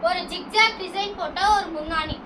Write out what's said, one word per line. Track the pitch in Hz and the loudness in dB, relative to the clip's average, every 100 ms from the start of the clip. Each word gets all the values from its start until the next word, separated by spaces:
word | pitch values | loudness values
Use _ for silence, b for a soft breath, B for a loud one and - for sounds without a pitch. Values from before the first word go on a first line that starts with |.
| - | 2
ஒரு | 359 - | 0 -4
ஜிக்ஜாக் | 359 - 440 440 - | -8 -2 4 4 2
டிசைன் | 370 381 403 403 | -6 -4 -4 -4
போட்ட | 311 349 392 415 | -6 2 4 4
ஒரு | 370 320 | 2 -6
முந்தானி. | 302 320 311 285 | -2 -2 -2 -6